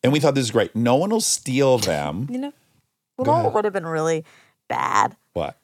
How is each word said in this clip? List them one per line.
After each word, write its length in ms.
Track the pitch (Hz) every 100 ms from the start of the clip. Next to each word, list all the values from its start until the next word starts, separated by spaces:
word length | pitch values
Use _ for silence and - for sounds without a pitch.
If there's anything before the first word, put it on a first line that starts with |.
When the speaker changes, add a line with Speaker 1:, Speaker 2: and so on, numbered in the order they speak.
Speaker 1:
and 80 | 123
we 80 | 147
thought, 160 | 147 139
"This 80 |
is 60 | 120
great. 240 | 113 104 110
No 180 | 120
one 160 | 127 190
will 100 | 220
steal 580 | 226 - - 131 139 127
them." 500 | 95 78 73 80 135
Speaker 2:
<laughs> 20 |
You 80 | 247
know, 140 | 277 - _ _ _ _ _ -
Speaker 1:
Go 60 |
Speaker 2:
well, 100 | 262 320
Speaker 1:
ahead. 60 | 247
Speaker 2:
it 60 |
would 100 | 208
have 80 | 208
been 140 | 190 165
really 380 | 160 160 160 160 - _ _ _
bad. 480 | 123 - 104 101 - _
Speaker 1:
What? 260 | - 73 -